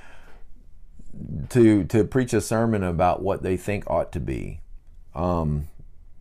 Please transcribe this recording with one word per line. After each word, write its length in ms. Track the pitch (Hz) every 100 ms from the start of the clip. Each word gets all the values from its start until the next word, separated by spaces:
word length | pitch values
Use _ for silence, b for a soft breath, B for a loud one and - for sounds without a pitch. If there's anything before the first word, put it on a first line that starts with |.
| b b b b b - - - - - - - - 78 67
to, 340 | 127 113 107
to 200 | 85 113
preach 280 | 98 131 123
a 80 | 110
sermon 420 | - 113 117 110
about 400 | 92 82 90 -
what 200 | 95 95
they 140 | 90 92
think 320 | - 101 -
ought 220 | 82 85
to 80 | 90
be. 400 | 62 62 50 - - - - - -
Um, 540 | - 90 87 78 73 76 - - - - -